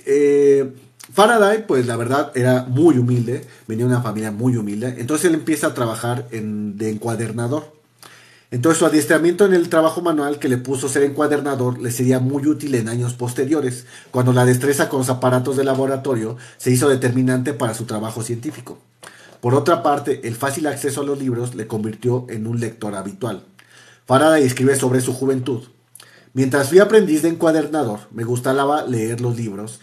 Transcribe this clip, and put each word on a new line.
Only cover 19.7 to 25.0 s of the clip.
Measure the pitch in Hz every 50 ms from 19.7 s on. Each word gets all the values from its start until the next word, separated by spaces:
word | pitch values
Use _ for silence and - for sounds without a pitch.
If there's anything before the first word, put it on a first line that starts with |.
| 170 160 -
parte, | 151 143 143 - 151 131 123 - 113
el | 117
fácil | - 139 139 131 - 156
acceso | 147 135 127 - 139 123 147
a | 143
los | 143 143 131
libros | 135 131 120 117 123 123 123
le | 113 107 -
convirtió | 113 107 104 110 107 - - 123 120 123 123 -
en | - 110 107 113
un | 117 120
lector | 117 107 - - 110 104 101
habitual. | 95 95 98 95 95 - 113 101 92 - _ _ _ - _ _ - - - - _ _ -
Faraday | 127 135 147 160 160 156 139
escribe | 127 123 123 127 135 139
sobre | 127 127 127 127 131